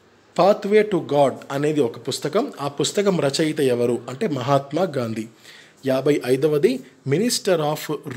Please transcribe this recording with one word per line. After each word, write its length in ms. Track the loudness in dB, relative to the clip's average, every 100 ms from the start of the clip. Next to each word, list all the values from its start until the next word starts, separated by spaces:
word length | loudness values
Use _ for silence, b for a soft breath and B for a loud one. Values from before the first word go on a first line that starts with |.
| _ _ _ 2
Pathway 520 | 2 2 2 2 2
to 140 | -2 0
God 240 | 2 2 2 -8
అనేది 300 | -2 0 2
ఒక 280 | 0 -2 -8
పుస్తకం. 440 | -6 -2 -2 -2 -4
ఆ 80 | -8
పుస్తకం 520 | -2 -2 0 2 2
రచయిత 400 | 0 0 -2 0
ఎవరు 420 | 0 2 0 0 -4
అంటే 200 | -6 -4
మహాత్మా 540 | -2 2 0 0 -4
గాంధీ. 440 | -2 -4 -6 -6 -10 -14 B B B B -2
యాభై 340 | 0 2 0 2
ఐదవది, 540 | 2 2 2 2 0 B B -2
Minister 460 | 0 0 -2 0 0
of 420 | 0 -4 -6 -8 -6